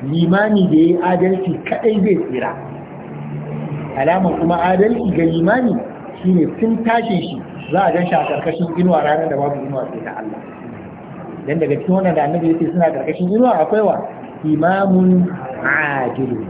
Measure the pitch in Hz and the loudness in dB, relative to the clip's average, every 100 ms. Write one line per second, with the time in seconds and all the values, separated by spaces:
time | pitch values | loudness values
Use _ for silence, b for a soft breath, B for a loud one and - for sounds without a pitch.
0 | 131 160 165 190 214 208 180 156 170 175 | -2 0 2 4 4 4 4 6 4 4
1 | 180 180 190 185 180 151 - - 233 214 | 2 2 2 2 -2 -4 -4 -2 0 2
2 | 190 170 - 127 107 - - - - - | 2 2 0 -4 -4 -8 -12 -14 -14 -16
3 | - - - - - - - 147 - 135 | -14 -12 -10 -10 -8 -8 -8 -8 -8 -2
4 | 139 180 185 156 165 175 175 185 214 233 | 0 2 2 0 0 2 2 4 4 2
5 | 226 156 165 165 165 240 247 170 - - | 0 2 2 2 2 4 2 0 -4 -12
6 | - - 180 180 151 - 226 226 226 233 | -16 -4 2 4 2 0 0 0 2 0
7 | 226 185 - 127 - - - 165 190 165 | 2 -2 -2 -8 -10 -14 -2 2 2 2
8 | 175 165 147 143 165 156 175 165 180 165 | 2 0 0 -2 -4 -4 -4 0 2 4
9 | 147 156 160 143 143 143 135 139 120 113 | 2 2 0 0 -2 -4 -6 -6 -6 -8
10 | 110 98 107 107 - - - 117 - - | -10 -10 -10 -12 -14 -16 -14 -14 -14 -16
11 | - - - - - 165 147 143 - 185 | -16 -16 -14 -12 -4 -2 0 0 0 2
12 | 185 156 143 170 165 160 165 170 165 135 | 2 0 0 0 0 2 0 2 2 0
13 | 139 151 180 214 247 190 156 208 208 - | -4 -2 0 2 4 4 2 2 2 0
14 | - - - - 156 151 165 190 196 185 | -4 -12 -16 -8 -2 2 2 2 4 4
15 | 185 185 180 - - - 135 143 151 139 | 6 4 2 -2 -10 -6 -2 0 0 -2
16 | 123 - 127 113 95 | -4 -2 -4 -4 -8